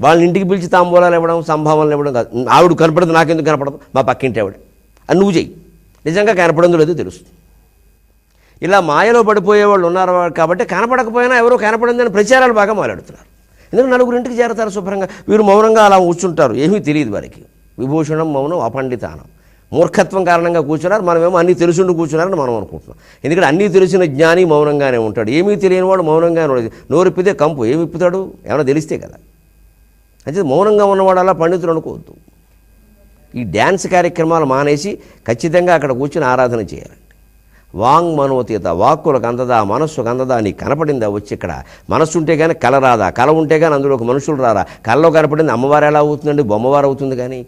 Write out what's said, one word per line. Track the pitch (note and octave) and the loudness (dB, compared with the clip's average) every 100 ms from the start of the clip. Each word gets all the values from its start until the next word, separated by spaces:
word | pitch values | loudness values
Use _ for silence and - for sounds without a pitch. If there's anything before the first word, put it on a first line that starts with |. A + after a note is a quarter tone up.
వాళ్ళ | B2+ E3+ | 2 4
ఇంటికి | E3+ F3+ F3 | 4 2 0
పిలిచి | G3 E3+ | -2 0
తాంబూలాలు | F#3 F3 F3 F3 | 0 2 4 4
ఇవ్వడం, | E3+ E3 E3+ | 2 0 -2
సంభావనలు | D#3+ D#3 D#3 D#3 D3+ | -2 -2 0 2 2
ఇవ్వడం | D3 C#3+ | 0 -2
కాదు. | B2 A2+ A#2+ B2 | -4 -4 -4 2
ఆవిడ | C3 F3 | 4 4
కనపడితే | D3+ D#3+ D#3 F3+ | 4 2 2 2
నాకెందుకు | D#3+ D#3+ E3 D3+ | 2 2 0 0
కనపడదు, | D3+ C#3 D3 - | -2 -4 -10 -6
మా | C3 | -2
పక్కింటి | B2+ B2 C3 A2+ | -2 -2 -4 -4
ఆవిడ | G2+ - - _ _ _ - | -6 -8 -20 _ _ _ -2
అని | E3 | 2
నువ్వు | G3 E3 | 2 0
చెయ్యి, | - - - _ _ _ D3+ | -4 -8 -20 _ _ _ -6
నిజంగా | E3+ G#3 | -2 0
కనపడిందో | F#3 E3+ D#3 F3 E3+ | 2 2 2 2 4
లేదో | D#3 | 2
తెలుస్తుంది. | D#3+ F#2 - - _ _ _ _ _ _ _ _ _ _ _ _ _ | -2 -6 -12 -20 _ _ _ _ _ _ _ _ _ _ _ _ _
ఇలా | D#3+ G3 | 0 0
మాయలో | E3 D3 G3+ A#3+ | 2 2 2 2
పడిపోయే | G#3+ G#3 F#3 G#3 | 2 0 2 2
వాళ్ళు | G#3 G3+ E3+ | 4 2 2
ఉన్నారు | F#3 F#3 F3+ F3 | 0 0 0 -2
కాబట్టి | E3 D#3+ F3+ | 0 0 0
కనపడకపోయినా | A#3+ F3+ A#3 B3+ A3+ A#3 B3 B3+ | -2 -4 -2 -2 -2 -2 0 2
ఎవరో | A#3 B3 | 2 2
కనపడిందని | G#3 A3+ A#3+ A#3+ A#3+ | 0 -2 -2 0 0
ప్రచారాలు | G3 G#3 C4 B3+ | 0 2 4 4
బాగా | A3 G3+ | 2 0
మొదలెడుతున్నారు. | G#3 C3 F2+ - - _ _ _ _ _ | 0 -4 -6 -12 -20 _ _ _ _ _
ఎందుకంటే | G3+ C4 | 0 2
నలుగురింటికి | B3 B3 A#3+ B3 A#3 | 2 2 -2 -4 -2
చేరతారు | A#3+ A3 A3 | -2 -2 -6
శుభ్రంగా, | G3 F#3+ G3 F#3+ - - | -6 -6 -6 -6 -8 0
వీరు | G#3 | 2
మౌనంగా | G#3 G3+ A3 A3 | 4 4 4 4
అలా | G#3 F#3+ | 6 4
కూర్చుంటారు, | F3 E3+ F#3 E3 C#3 | 2 0 -2 0 0
ఏమీ | A2+ D3+ G3+ | 0 0 0
తెలియదు | C#3 D3+ B2 | 0 -2 -2
వారికి. | G2 B1+ G#1+ - _ _ - | -6 -10 -16 -20 _ _ -10
విభూషణం | C3 D#3 D#3 D#3 D#3+ | -4 -2 -2 -2 -2
మౌనం | C#3 C#3+ F3 | -2 -2 -4
అపండితానం, | A#2 C3+ C3 A#2+ G2 D#2 - _ _ _ _ | -4 -4 -6 -6 -10 -14 -20 _ _ _ _
మూర్ఖత్వం | B2+ F3 G#3+ F3 F#3+ | -2 0 0 -2 0
కారణంగా | F3 E3+ E3+ E3+ | 0 2 0 -2
కూర్చున్నారు, | C#3+ D#3 F3 G#3+ | -2 -2 -2 -2
మనమేమో | F3 E3+ E3+ F3+ | 0 0 2 2
అన్నీ | F3 | 2
తెలుసుండి | D3+ E3+ E3+ F#3 | 2 0 2 0
కూర్చున్నారని | E3 E3 D#3 F3+ | -2 -2 -2 -2
మనం | F#3 C3 A2+ | -2 -4 -4
అనుకుంటున్నాం. | F#2+ D#2+ - A#1+ - _ | -8 -14 -18 -20 -20 _
ఎందుకంటే | C3+ E3+ D#3 | -4 0 2
అన్నీ | D#3+ G#3 | 2 2
తెలిసిన | F3+ F#3 F#3 | 2 2 2
జ్ఞాని | F3 C3+ E3 F3 | 0 2 2 4
మౌనంగానే | F3+ D3 D3+ D3 C#3 B2 | 4 2 2 0 0 0
ఉంటాడు, | A2 G#2 G#2+ | -2 -2 -2
ఏమీ | C#3+ G3 G#3 | 0 0 0
తెలియని | F#3 F#3 F#3 | 0 2 2
వాడు | F#3+ | 0
మౌనంగానే | E3 D#3+ E3+ E3 D#3 | 2 2 2 0 0
ఉండదు. | B2+ A2+ - - | -2 -4 -10 -4
నోరిప్పితే | C#3 F3+ F#3 F#3 | 0 2 0 -2
కంపు, | F#3+ D3 D3 A2+ | 0 -2 0 -2
ఏమి | D3+ | -2
ఇప్పుతాడు, | E3+ E3+ F3+ F#3 F#3 - - | -2 -2 -2 -2 -6 -12 -6
ఏమైనా | B2+ | -4
తెలిస్తే | C3 D3 D3+ D#3+ | -2 -2 -4 -8
కదా. | G1+ - _ _ _ _ _ _ _ _ _ _ - | -12 -20 _ _ _ _ _ _ _ _ _ _ -10
అయితే | E3 | -4
మౌనంగా | E3 C#3+ G#3 G#3 | 0 2 2 2
ఉన్నవాడు | G3+ G3 F#3+ F#3 | 2 2 2 2
అలా | F#3 | 2
పండితులు | D#3+ E3 F3+ E3+ | 0 0 -2 -2
అనుకోవద్దు. | E3 C#3+ - - - _ _ _ _ _ _ _ _ _ _ _ - | -4 -6 -12 -18 -20 _ _ _ _ _ _ _ _ _ _ _ -12
ఈ | |
డ్యాన్స్ | A2+ F2 C3+ F#3+ F3+ | -6 -2 0 0 0
కార్యక్రమాలు | F3+ F3 E3+ D#3+ E3 | 0 0 0 0 0
మానేసి | C#3+ C3 C#3+ D3 G3 - - - - | 0 0 0 -2 -4 -10 -14 -12 -6
ఖచ్చితంగా | A#2+ E3+ F3 F3+ | -4 -2 0 2
అక్కడ | E3 C#3 | 2 0
కూర్చుని | A#2+ C#3+ E3+ C3 | -4 -4 -2 0
ఆరాధన | B2+ B2+ A#2 | 0 0 -2
చేయాలి. | F2+ C#2 - - _ _ _ _ _ _ _ E2+ | -6 -12 -18 -20 _ _ _ _ _ _ _ -4
వాంగ్ | A#2 D3+ F3 D3+ | 2 2 2 0
మనోతీత, | C#3 C3 A2 G#2+ F2+ E2+ | 0 -2 -2 -4 -4 0
వాక్కులకు | A#2+ D3+ D#3 C3 A2+ | 0 0 0 -2 -2
అందదా, | B2 B2+ A#2+ G2 | -4 -2 0 0
మనస్సుకు | A2+ D#3 D3+ A#2 | -2 -4 -4 -4
అందదా, | B2 C3 A#2+ G#2 | -4 -2 -2 -2
నీకు | - | -4
కనపడిందా | F#2 C#3+ D#3 C3+ G#2+ G2+ | -4 -2 -2 -2 -4 -4
వచ్చి | - G#2+ | -8 -10
ఇక్కడ? | F#2 C#2 - - - | -10 -12 -14 -18 -6
మనస్సు | G#2 D#3 F3 | -2 0 -2
ఉంటే | D#3 D#3 | -2 0
కానీ | D#3+ D#3+ | 0 0
కల | A#2+ C3+ C3 | 0 2 2
రాదా? | A#2 F#2 G2 | 2 0 0
కల | C3 D#3+ | 2 2
ఉంటే | D#3 D#3+ | 2 2
కానీ | E3 C#3+ | 2 0
అందులోకి | C#3 C3+ A#2 | 0 -2 -2
మనుషులు | C#3 C3+ D3 B2 | -4 -4 -2 0
రారా? | G2+ F2+ - - | 0 -2 -8 -2
కలలో | B2 E3 D#3 | 2 4 4
కనపడింది | D3+ D3+ D#3 A#2 | 2 0 0 0
అమ్మవారు | C3+ D3 D3 | 2 2 2
ఎలా | D3+ D3+ | 2 0
అవుతుందండి? | D3 D3+ D3 A#2+ | -2 -2 -2 0
బొమ్మవారు | G#2 B2+ C#3+ C#3 | -2 0 2 0
అవుతుంది | C3 C3+ B2+ | -2 -6 -6
కానీ. | B2 C3 | -8 -12